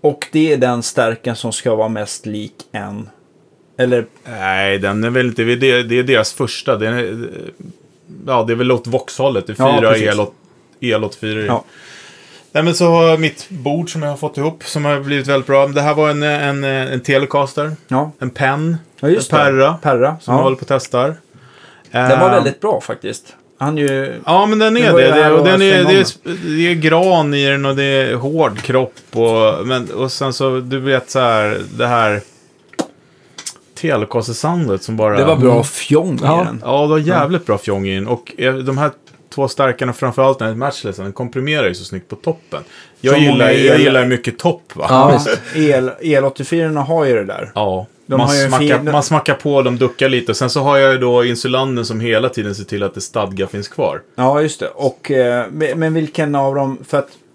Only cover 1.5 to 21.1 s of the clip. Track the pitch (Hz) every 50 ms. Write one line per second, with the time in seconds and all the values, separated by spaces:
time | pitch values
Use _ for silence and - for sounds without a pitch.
1.5 | 110 - - 123 110 107 110 110 110 107 104 - - - - 110 107 107 107 110
2.5 | _ - - _ - 104 101 101 101 107 107 101 _ _ _ _ _ _ _ _
3.5 | _ _ _ _ _ - 127 123 123 120 113 - _ _ _ 123 113 104 95 95
4.5 | 95 95 98 98 101 98 95 98 101 107 110 117 123 127 123 123 113 - 113 117
5.5 | 120 120 135 135 123 123 120 113 117 123 127 131 131 113 104 - - - 139 -
6.5 | - - - - 120 104 107 110 120 123 120 92 107 113 117 - - - - -
7.5 | - _ - - - _ _ _ _ _ _ _ - 104 - 135 131 120 110 113
8.5 | 117 117 123 123 127 117 - 120 120 123 - - - - 131 139 131 101 92 -
9.5 | 107 - 131 - - - 113 110 110 110 107 104 104 104 104 101 - _ _ _
10.5 | _ _ _ _ _ _ - 120 110 107 110 101 - - - 110 107 110 107 104
11.5 | 120 113 - _ - - - - - - - - - - - - - - - _
12.5 | _ 151 160 170 165 - 180 170 165 170 165 165 160 156 160 151 - - - -
13.5 | 190 156 123 139 147 165 165 170 - 165 151 147 143 139 151 151 - 147 139 160
14.5 | 165 - - - - 156 147 147 147 139 139 139 143 143 131 139 143 135 127 -
15.5 | 139 139 139 143 139 147 143 151 151 151 151 151 147 147 147 151 147 147 147 139
16.5 | 139 139 139 139 135 135 131 131 135 123 - - 139 135 143 139 - 143 139 135
17.5 | - 151 147 156 156 - _ _ 131 131 147 156 151 _ 131 127 123 - 143 131
18.5 | 139 147 156 165 170 160 - _ _ - - 143 180 220 - - 165 151 147 139
19.5 | 135 131 135 147 170 160 - 151 131 117 123 143 160 160 - - 123 135 131 135
20.5 | 131 127 - - 139 131 - - - 123 127 147